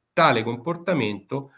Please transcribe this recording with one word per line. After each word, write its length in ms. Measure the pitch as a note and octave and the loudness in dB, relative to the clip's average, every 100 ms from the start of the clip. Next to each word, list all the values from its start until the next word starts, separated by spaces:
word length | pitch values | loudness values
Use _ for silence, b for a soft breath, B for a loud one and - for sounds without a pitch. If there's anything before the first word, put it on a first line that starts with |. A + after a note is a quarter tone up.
| _ | _
tale 300 | - D#3+ A#2 | 2 4 4
comportamento 1120 | A2+ A#2 E3 E3+ - E3+ G#2+ G2+ - C3+ C3+ | 0 -4 -6 -6 -2 0 0 -4 -8 -8 -8